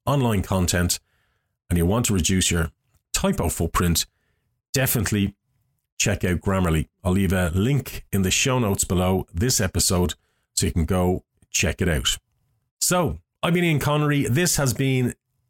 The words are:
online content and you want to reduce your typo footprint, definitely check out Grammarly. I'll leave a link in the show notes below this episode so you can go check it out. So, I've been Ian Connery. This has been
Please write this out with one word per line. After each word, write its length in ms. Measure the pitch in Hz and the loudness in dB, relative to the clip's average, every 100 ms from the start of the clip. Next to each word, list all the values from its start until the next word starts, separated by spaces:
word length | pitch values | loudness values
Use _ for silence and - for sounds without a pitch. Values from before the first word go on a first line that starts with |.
| - | -2
online 360 | 139 120 101 | 0 2 0
content 580 | - 95 87 90 85 - _ _ _ _ _ _ - | 0 0 0 0 0 -4 _ _ _ _ _ _ -2
and 80 | 87 | 0
you 80 | 85 | 2
want 200 | 117 117 | 0 0
to 60 | |
reduce 380 | 95 92 92 - | 0 0 0 0
your 200 | 87 80 - _ _ _ | 0 -2 -8 _ _ _
typo 340 | - 196 196 82 | -4 -2 0 -2
footprint, 580 | - 82 - 87 82 - _ _ _ _ _ _ | -2 -2 0 0 0 -4 _ _ _ _ _ _
definitely 640 | 135 131 123 95 104 98 - _ _ _ _ _ - | -2 0 -2 0 0 -2 -4 _ _ _ _ _ -4
check 260 | 90 82 | -2 0
out 160 | 90 85 | 0 -2
Grammarly. 480 | 98 95 87 80 - _ | 0 0 2 0 -2 _
I'll 100 | 92 | -2
leave 200 | 95 92 | 2 2
a 180 | 95 87 | 0 0
link 520 | 90 117 143 - - - | 0 0 0 -4 -10 -6
in 120 | 98 | -2
the 80 | 92 | 0
show 280 | - 135 127 | 0 0 0
notes 240 | 104 98 | 0 -2
below 440 | - 92 92 92 - | 0 0 2 0 -2
this 280 | 85 123 - | -2 0 0
episode 540 | 92 92 - 90 87 - _ _ _ - | 0 0 0 2 0 -4 _ _ _ -4
so 100 | 85 | -2
you 60 | |
can 140 | 87 78 | 0 0
go 380 | 92 90 92 - _ _ | 0 0 -2 -6 _ _
check 300 | - 78 - | -4 -2 -2
it 60 | 87 | -2
out. 300 | 76 - - - _ _ _ _ - | 0 -2 -4 -10 _ _ _ _ -6
So, 380 | - 180 135 78 - _ | -2 0 0 -4 -14 _
I've 120 | 175 | 0
been 100 | 175 | 2
Ian 160 | 175 143 | 2 2
Connery. 440 | 147 147 147 143 | 0 0 2 2
This 340 | - 131 175 - | 2 2 2 0
has 160 | 135 | 0
been 400 | 104 135 131 123 - _ _ | 0 0 0 -2 -4 _ _